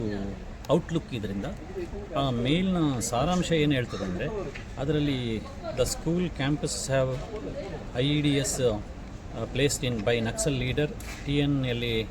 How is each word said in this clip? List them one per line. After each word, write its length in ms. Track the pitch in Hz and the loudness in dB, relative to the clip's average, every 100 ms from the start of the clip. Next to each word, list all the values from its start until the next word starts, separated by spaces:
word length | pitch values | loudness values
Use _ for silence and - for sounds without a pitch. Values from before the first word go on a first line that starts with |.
| 110 101 98 98 - - - | -2 -2 -4 -6 -10 -8 2
ಔಟ್‌ಲುಕ್ 420 | 165 - 165 - | 2 4 -2 -2
ಇದರಿಂದ. 300 | 127 98 98 135 214 - 190 - 202 - 139 | -4 -2 -4 -4 -6 -8 -8 -6 -8 -4 0
ಆ 140 | 139 | 0
ಮೇಲ್ನ 680 | 120 127 165 190 180 151 123 | 2 2 2 2 2 2 2
ಸಾರಾಂಶ 540 | - 120 156 180 160 | 0 2 2 2 2
ಏನು 200 | 165 147 | 4 4
ಹೇಳ್ತದೆ 320 | 135 117 104 | 4 0 -2
ಅಂದರೆ, 220 | 95 90 139 208 - - - 123 | -4 -2 -4 -4 -6 -8 -10 -4
ಅದರಲ್ಲಿ 560 | 139 151 147 131 120 107 - - - 127 | 0 2 2 0 0 -2 -4 -8 -6 0
"The 80 | |
school 380 | 120 - 160 175 | 0 0 0 0
campus 680 | 175 - 139 147 147 - - | 0 0 0 2 0 -4 0
have 260 | 135 131 123 - 214 175 135 196 156 - 123 | 2 2 -2 -6 -6 -6 -6 -8 -8 -6 0
ಐ 120 | 139 | 2
ಇ 120 | 147 | 4
ಡಿ 100 | 147 | 4
ಎಸ್, 300 | 139 135 - | 2 2 2
ಆ, 840 | 123 107 101 - - - - 120 | 2 2 -4 -10 -10 -12 -10 -6
placed 400 | 113 113 139 - 127 | -4 2 2 2 0
in 160 | 113 | 0
by 160 | 107 120 113 | 2 2 2
Naxal 340 | 113 156 131 123 | 0 0 2 0
leader 280 | 127 151 - - - - | 2 0 -2 -10 -8 0
ಟಿ 120 | 143 | 2
ಎನ್ 280 | 143 139 127 | 4 4 2
ಎಲ್ 160 | 120 | 0
ಎ 240 | 120 113 107 | 0 0 0